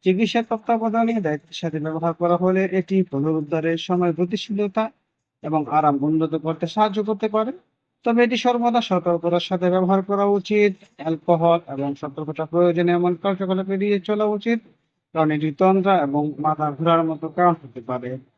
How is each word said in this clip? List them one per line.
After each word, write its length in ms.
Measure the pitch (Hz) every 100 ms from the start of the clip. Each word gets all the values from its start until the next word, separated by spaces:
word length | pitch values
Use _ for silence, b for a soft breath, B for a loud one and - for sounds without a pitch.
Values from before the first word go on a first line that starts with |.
| 185
চিকিৎসা 360 | 185 226 233 226
তত্ত্বাবধানে 640 | 220 - 226 220 226 226 233 165
দায়িত্বের 320 | 151 _ -
সাথে 160 | 165 156 156
ব্যবহার 280 | 160 170 170
করা 140 | 175 175
হলে 180 | 185 185 190 190
এটি 160 | 180 190 180
পুনরুদ্ধারের 680 | 139 147 160 147 160 165 165 -
সময় 240 | 180 180 165
গতিশীলতা 640 | 175 202 - 202 208 208 220 _ _ _ _ _
এবং 180 | 147 156 143 151
আরাম 180 | 151 139 147
উন্নত 260 | 156 156 160 156
করতে 200 | 160 165
সাহায্য 320 | 214 214 202 208
করতে 180 | 208 220 214
পারে। 160 | 220 349 _ _ _ _ 233
তবে 140 | 233
এটি 140 | 240 233 247
সর্বদা 360 | 240 240 233 220
সতর্কতার 560 | 185 170 170 170 175 -
সাথে 180 | 185 180
ব্যবহার 280 | 185 185 196 196
করা 160 | 202 202 202
উচিত। 360 | 190 208 208 190 - -
অ্যালকোহল 600 | 156 160 - 165 170 170 170
এবং 160 | 135 139 139
সতর্কতা 420 | 147 139 151 156 156
প্রয়োজনে 460 | 170 175 170 175 175
এমন 160 | 180 170
কার্যকলাপ 460 | 196 190 185 190 190
এড়িয়ে 280 | 196 208 202 196
চলা 180 | 208 214 208
উচিত, 240 | 226 233 - _ _ _ _ 160
কারণ 140 | 156 151
এটি 140 | 156 147
তন্দ্রা 360 | 190 190 190 185 143
এবং 160 | 143 151 147 156
মাথা 220 | 156 151
ঘোরার 300 | 139 160 165 160
মতো 160 | 156 160 165
কারণ 200 | 180 165
হতে 200 | 135 123 113
পারে। 200 | 127 123 131 -